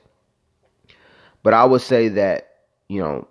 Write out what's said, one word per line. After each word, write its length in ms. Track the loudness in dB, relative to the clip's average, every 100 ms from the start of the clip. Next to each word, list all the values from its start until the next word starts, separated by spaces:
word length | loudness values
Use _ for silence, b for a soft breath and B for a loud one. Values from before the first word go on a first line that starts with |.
| _ _ _ _ _ _ _ _ _ b b b b b
But 120 | 0
I 100 | 4
would 160 | 4 2
say 260 | 0 0 0
that, 360 | -2 -2 -4 -8 _ _ _ -12
you 120 | -8
know, 260 | -6 -8 -12